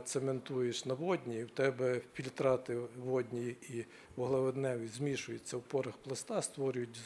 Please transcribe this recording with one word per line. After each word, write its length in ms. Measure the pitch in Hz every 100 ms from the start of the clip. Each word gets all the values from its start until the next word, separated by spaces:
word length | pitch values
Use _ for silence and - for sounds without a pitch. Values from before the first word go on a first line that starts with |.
| -
цементуєш 800 | 139 135 131 - 131 123 113 131
на 80 |
водній, 500 | 127 170 175 123 113
в 60 | 120
тебе 520 | - 135 127 127 123 - -
фільтрати 640 | 131 - 135 127 127 120 120 123
водні 500 | 127 127 117 120 120
і 380 | - - 117 113 - - -
вуглеводневі 720 | 123 135 131 131 135 120 113
змішуються 680 | 110 143 131 - 113 - 127
в 40 |
порах 360 | - 143 127 -
пласта, 440 | 135 127 - 214
створюють 560 | - - 135 127 117 117